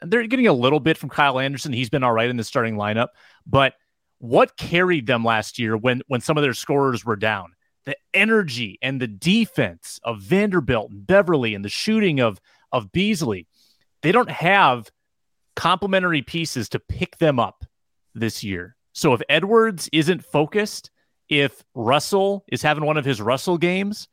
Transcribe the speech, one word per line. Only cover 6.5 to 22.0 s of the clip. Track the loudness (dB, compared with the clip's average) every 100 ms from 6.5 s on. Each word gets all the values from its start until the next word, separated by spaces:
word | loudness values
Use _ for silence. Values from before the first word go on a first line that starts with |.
scorers | -2 -2 0 0 -2 -4
were | -2
down? | 0 -2 -8 _ _ _ -12
The | -12 -4
energy | 0 4 2 0 -6 -8 -6
and | -6 -4
the | -6
defense | -4 2 2 2 0 -2 -4 -18 -12
of | -8 -8
Vanderbilt | -2 0 2 0 0 -2 -2
and | -10 2
Beverley | 4 4 2 0
and | -2 -6
the |
shooting | -6 0 2 2 2
of, | 0 0 _ _ -4
of | -4 -2
Beasley. | -2 0 0 -2 -4 -8 _ _ _ _ _
They | 2
don't | 2 0
have | -2 2 4 4 2 -6 _ _ _ _ _ _ -4
complementary | 0 0 2 0 2 -2
pieces | -2 -6 -4 -6 -6
to | -6
pick | -8 -8 -6 0
them | 2 2
up | -2 -4 -20 _ _ _ _ -4
this | -4 -4
year. | -6 -8 -8 _ _
So | -2 2
if | 2 2
Edwards | 0 4 4 4 -2 -2
isn't | 0 0 -2
focused, | 0 -2 0 -2 -4 -6 -18 _ _ _ -2
if | 0 0 -2 _
Russell | -4 2 2